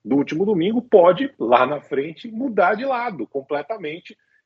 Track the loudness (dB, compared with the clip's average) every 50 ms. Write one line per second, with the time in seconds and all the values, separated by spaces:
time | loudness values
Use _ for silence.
0 | -6 -2 0 0 0 0 -2 -2 0 0 0 0 0 -2 -2 -2 -2 4 6 6
1 | 8 6 4 2 0 -6 -6 -6 0 4 4 4 4 4 -2 -6 -8 -6 -6 -4
2 | -4 -6 -8 -14 -16 -14 -10 -8 -8 -4 0 0 2 2 0 -2 -4 -4 -4 -4
3 | -6 -8 -8 -10 -10 -8 -8 -10 -8 -6 -8 -8 -6 -8 -10 -10 -10 -12 -12 -12
4 | -16 -20 -20 _ _ _ _ _ _